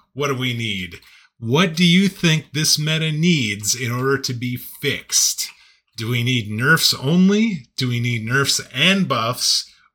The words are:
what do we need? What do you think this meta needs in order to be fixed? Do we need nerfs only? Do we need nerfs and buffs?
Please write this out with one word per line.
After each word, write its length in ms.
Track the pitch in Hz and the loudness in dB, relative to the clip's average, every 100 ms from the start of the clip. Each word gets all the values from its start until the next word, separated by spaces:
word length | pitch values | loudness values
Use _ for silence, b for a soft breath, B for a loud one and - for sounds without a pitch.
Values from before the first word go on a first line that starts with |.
| _ | _
what 140 | 127 143 | -6 -4
do 80 | |
we 180 | 127 127 | -2 -2
need? 480 | 117 113 98 90 85 B B B - | -4 -4 -4 -8 -14 B B B -10
What 360 | 113 139 190 | 0 2 2
do 120 | 160 175 | 4 4
you 220 | 180 196 | 6 2
think 440 | - 170 156 - | 2 0 0 -2
this 260 | 156 151 - | -2 0 0
meta 320 | 151 156 160 | 0 -2 -2
needs 640 | 151 170 160 110 101 104 | 0 2 2 0 -4 -4
in 160 | 117 123 | -4 -4
order 280 | 123 131 135 | -2 0 0
to 160 | 135 | -2
be 220 | 120 123 127 | -6 -6 -6
fixed? 920 | - - 143 110 - - - - - b b b b - | -12 -6 -4 -4 -2 0 0 -2 -10 b b b b -8
Do 140 | 110 | -4
we 120 | 120 | -2
need 280 | 120 127 104 | 0 0 -2
nerfs 420 | 107 131 160 - | -2 2 4 2
only? 760 | - 131 175 190 208 226 175 - - | 0 2 4 6 4 2 -2 -10 -6
Do 100 | 131 | -4
we 100 | 120 | -2
need 280 | 120 117 110 | -2 -2 -2
nerfs 340 | 135 139 - - | 0 0 -2 -4
and 340 | 127 170 196 156 | -2 2 2 0
buffs? 560 | 123 113 127 - - - B B | 0 -2 -2 -2 -2 -4 B B